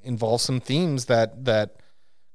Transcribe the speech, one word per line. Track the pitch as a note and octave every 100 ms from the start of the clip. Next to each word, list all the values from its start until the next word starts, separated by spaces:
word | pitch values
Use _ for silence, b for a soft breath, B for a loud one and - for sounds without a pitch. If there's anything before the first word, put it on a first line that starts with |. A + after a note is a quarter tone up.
involve | B2+ A2+ A2 A#2+
some | - B2+
themes | - C#3+ F3 C3+ A#2+
that, | A#2 A2+ - C3
that | A2 G#2 - - - - - -